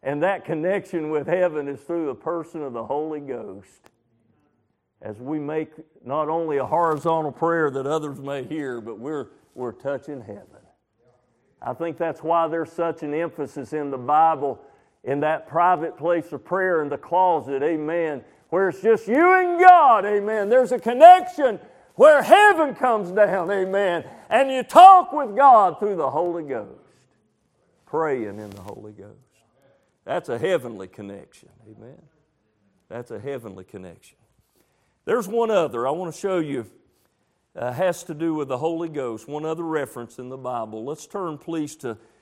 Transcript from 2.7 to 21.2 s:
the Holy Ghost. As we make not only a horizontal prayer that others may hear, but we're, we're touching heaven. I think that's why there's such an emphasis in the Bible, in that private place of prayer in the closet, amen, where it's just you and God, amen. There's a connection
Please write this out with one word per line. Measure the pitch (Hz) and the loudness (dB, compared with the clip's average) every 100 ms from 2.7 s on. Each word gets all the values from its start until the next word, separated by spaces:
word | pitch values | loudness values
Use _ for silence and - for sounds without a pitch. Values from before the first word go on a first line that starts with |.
the | 117 | -10
Holy | 110 139 156 151 | -8 -6 -6 -10
Ghost. | 143 120 107 95 95 _ _ _ _ _ _ _ _ _ _ _ _ _ | -10 -12 -12 -18 -20 _ _ _ _ _ _ _ _ _ _ _ _ _
As | 107 104 | -16 -14
we | 127 156 | -10 -8
make | 147 156 151 - - _ | -6 -6 -8 -14 -20 _
not | 120 143 151 | -8 -6 -4
only | 165 165 143 | -4 -2 -4
a | 123 | -2
horizontal | 156 165 151 165 165 156 | 0 0 -2 -2 -2 -4
prayer | 127 165 170 151 | -4 -2 0 -2
that | 131 135 | -4 -4
others | 156 147 135 | -4 -6 -12
may | 139 143 | -10 -10
hear, | 127 156 139 120 | -8 -8 -8 -10
but | 113 107 | -12 -14
we're, | 127 151 117 _ _ | -10 -10 -10 _ _
we're | - 123 | -10 -10
touching | - 135 139 135 143 | -8 -8 -8 -10 -16
heaven. | 107 - - - _ _ _ _ _ _ _ _ _ _ | -14 -18 -20 -20 _ _ _ _ _ _ _ _ _ _
I | - | -12
think | 127 165 156 | -8 -8 -6
that's | 165 147 | -6 -6
why | 156 170 165 | -2 0 0
there's | 165 160 | -4 -8
such | - 170 160 | -6 -6 -6
an | 151 | -8
emphasis | 147 170 - 135 - 123 | -6 -6 -8 -12 -10 -10
in | 151 143 | -8 -8
the | 135 | -8
Bible, | 123 151 131 127 139 123 - _ _ _ | -2 2 2 0 -4 -8 -14 _ _ _
in | - 139 | -6 -4
that | 151 156 - | -2 -4 -4
private | 160 175 180 160 - | 0 2 2 -2 -6
place | 156 175 - | -2 -2 -4
of | 139 | -14
prayer | - 185 185 170 | -6 -2 0 0
in | 147 | -2
the | 135 | -8
closet, | - 175 185 165 120 139 | -4 0 2 0 -4 -4
amen, | 147 160 151 170 165 139 - _ _ | -2 -2 -4 -4 -4 -6 -12 _ _
where | 175 190 | -2 -2
it's | - | 0
just | 220 226 208 | 0 0 2
you | 247 349 | 2 4
and | 370 359 349 | 4 2 6
God, | 370 359 285 226 202 | 8 10 8 4 2
amen. | 208 202 220 202 | -2 -2 -4 2
There's | 247 254 | 2 2
a | 240 | -2
connection | 226 247 330 370 | -4 10 12 10